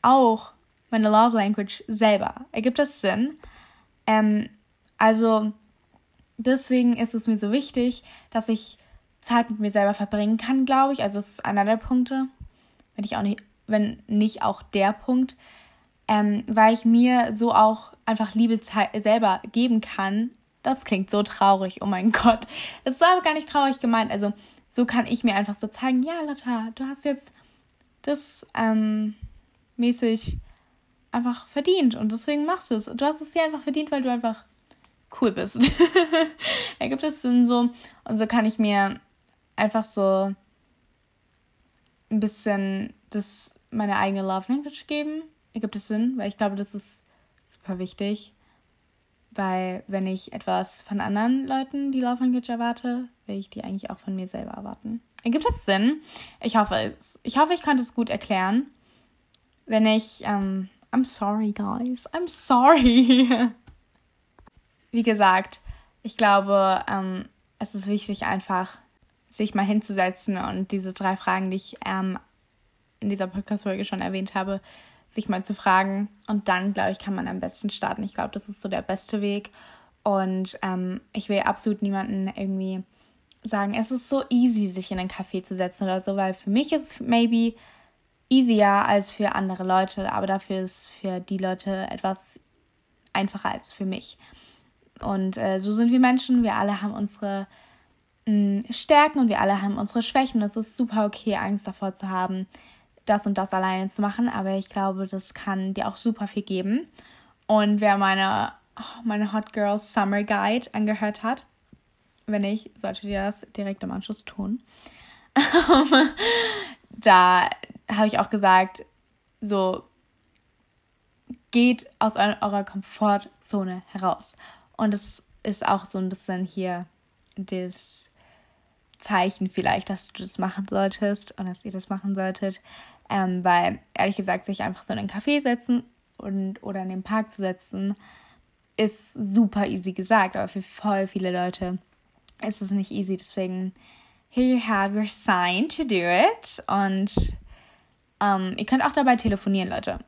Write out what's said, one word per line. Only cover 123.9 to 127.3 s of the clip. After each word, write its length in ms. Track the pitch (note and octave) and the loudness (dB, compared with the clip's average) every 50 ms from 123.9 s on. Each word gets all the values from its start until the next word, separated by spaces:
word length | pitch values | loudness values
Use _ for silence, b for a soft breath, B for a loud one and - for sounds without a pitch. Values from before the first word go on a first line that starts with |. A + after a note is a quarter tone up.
heraus. 440 | - G3 F#3 F#3 - - - - - B B B B B B B B - | -10 -4 -2 -2 -2 -2 -8 -18 -18 B B B B B B B B -2
Und 160 | A3 G#3+ G3+ | 0 0 0
es 300 | G3+ - - - - _ _ _ _ _ | 0 -4 -6 -8 -12 _ _ _ _ _
ist 240 | A3 G3 - - - | -6 -6 -4 0 0
auch 180 | G3 G3 F#3+ | 0 0 -2
so 120 | - - F#3+ | -6 -6 -4
ein 120 | F#3 F#3 | -4 -4
bisschen 360 | F#3+ - - - F#3 F3+ F#3+ | -4 -6 -6 -6 -4 -4 -6
hier 400 | F3+ - G3+ F#3 F3+ F3+ F3 F3+ - _ _ _ _ _ _ _ _ | -6 -6 -6 -6 -6 -6 -6 -10 -12 _ _ _ _ _ _ _ _